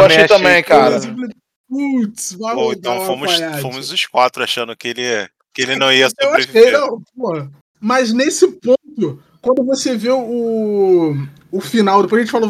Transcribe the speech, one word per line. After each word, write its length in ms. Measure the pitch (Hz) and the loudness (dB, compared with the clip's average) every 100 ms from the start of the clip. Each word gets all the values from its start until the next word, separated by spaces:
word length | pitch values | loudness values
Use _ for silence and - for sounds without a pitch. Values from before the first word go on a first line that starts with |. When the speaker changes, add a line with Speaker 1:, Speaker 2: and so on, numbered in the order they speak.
Speaker 1:
também 40 | 190 | 8
Speaker 2:
achei 180 | 160 | 6
Speaker 1:
achei 120 | 160 202 | 6 6
Speaker 2:
também, 260 | 185 175 | 4 2
Speaker 1:
que 60 | - | 4
Speaker 2:
cara. 260 | 151 127 | 4 4
Speaker 3:
Eu 60 | - | 0
pensei, 140 | - 233 247 - _ _ - | -4 -10 -12 -14 _ _ -10
"Putz, 640 | 269 277 262 214 226 - | -6 -4 -2 -4 -6 -14
vai 200 | 180 220 | -10 -6
Speaker 4:
Ou 80 | - 226 | -2 -2
Speaker 3:
rodar 100 | - | -4
Speaker 4:
então 200 | 123 120 | -6 -4
Speaker 3:
o 40 | 127 | -4
Speaker 4:
fomos, 260 | 127 147 | -4 -2
Speaker 3:
alfaiate." 280 | 165 160 147 | -2 -2 -8
Speaker 4:
fomos 300 | 135 127 131 | -8 -10 -8
os 160 | 180 - | -6 -4
quatro 380 | 127 127 - | -2 -2 -2
achando 320 | 120 - 117 113 | -6 -6 -8 -10
que 100 | 120 | -10
ele, 420 | 117 123 110 95 _ _ | -6 -4 -4 -6 _ _
que 100 | - | -6
ele 120 | 127 | -4
não 180 | 135 135 | 0 2
ia 140 | 131 131 - | 4 2 2
Speaker 3:
Eu 100 | 277 | 0
achei, 140 | 311 - | 0 2
Speaker 4:
sobreviver. 320 | 220 247 277 | 4 6 4
Speaker 3:
não, 220 | 277 233 - 254 | -2 -8 -14 -10
pô. 280 | 233 160 139 - _ _ | -8 -8 -10 -18 _ _
Mas 320 | 214 254 240 | -2 0 0
nesse 340 | 233 285 - 370 | 0 -2 2 0
ponto, 760 | - 233 254 294 - 165 135 _ _ | 0 0 0 -2 -6 -6 -6 _ _
quando 240 | 240 262 | -2 -2
você 320 | 254 269 294 233 | 0 -2 -4 -4
vê 140 | 226 | -2
o, 1040 | 262 233 240 233 226 214 202 190 180 160 139 139 - _ | -4 -4 -6 -4 -4 -2 0 2 2 2 -4 -8 -14 _
o 100 | 190 | -10
final, 420 | - 233 202 196 | -4 0 2 2
depois 180 | 185 220 | 2 0
a 20 | |
gente 60 | 226 | 0
fala 140 | 240 | -2